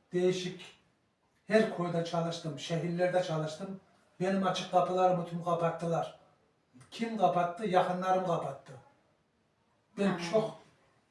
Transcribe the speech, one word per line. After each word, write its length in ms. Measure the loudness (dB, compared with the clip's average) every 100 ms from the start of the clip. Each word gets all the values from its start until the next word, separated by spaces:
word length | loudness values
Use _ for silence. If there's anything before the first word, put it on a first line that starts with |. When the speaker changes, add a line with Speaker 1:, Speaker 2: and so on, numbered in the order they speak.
| _
Speaker 1:
değişik 680 | 0 2 2 -4 -8 -14 -20 _ _ _ _ _ _ 2
her 300 | 2 2 0
koyda 280 | -2 -2
çalıştım, 540 | -2 -2 -2 -4 -8 -8
şehirlerde 640 | -4 -4 -2 0 2 2
çalıştım. 580 | 0 -2 -2 -6 -10 -12 -16 _ _ _
Benim 260 | 0 2 2
açık 240 | 0 2
kapılarımı 560 | 2 4 4 4 4 0
tüm 180 | -4
kapattılar. 720 | -2 0 0 0 -2 -2 -2 -8 -20 _ _ _ _ -20 -20
Kim 280 | -6 -4 2
kapattı? 480 | 2 2 0 -2 0
Yakınlarım 600 | 2 2 0 0 2 2
kapattı. 460 | -2 -2 -8 -14 -20 -20 _ _ _ _ _ _ _ _ _ _ -2
Ben 200 | 0 0
Speaker 2:
Hı. 120 | 0
Speaker 1:
çok 260 | 2 0 -4 -20 _ _ _ _